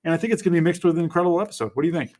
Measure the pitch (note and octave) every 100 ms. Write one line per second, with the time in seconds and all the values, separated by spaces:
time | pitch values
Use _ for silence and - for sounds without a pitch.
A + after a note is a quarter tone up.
0 | E3 E3 A3+ D3 F#3 E3+ E3 F3 F3 E3
1 | E3 F3 F3 E3+ G#3+ - A2 C3 E3 E3
2 | A2+